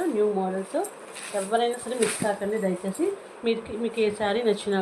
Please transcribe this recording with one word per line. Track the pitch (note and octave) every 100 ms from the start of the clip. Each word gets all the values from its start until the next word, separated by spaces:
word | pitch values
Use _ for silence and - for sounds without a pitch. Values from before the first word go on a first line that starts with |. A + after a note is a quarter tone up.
| F4 A3
న్యూ | G#3 G3
మోడల్స్. | F#3 F#3+ F#3+ D4 G4+ - - - - G3+
ఎవరైనా | G3 A3+ A#3+ A#3+ A#3
సరే | B3
మిస్ | G#3+ - G#3+
కాకండి | G3+ G3+ G#3+ F#3+
దయచేసి. | F3+ G3 F#3+ F4+ G4 - - A#3
మీకు, | A3+ - A3 A#3
మీకు | A#3 G#3+
ఏ | G#3
శారీ | G#3 A3 A#3+
నచ్చినా | G3+ - F#3+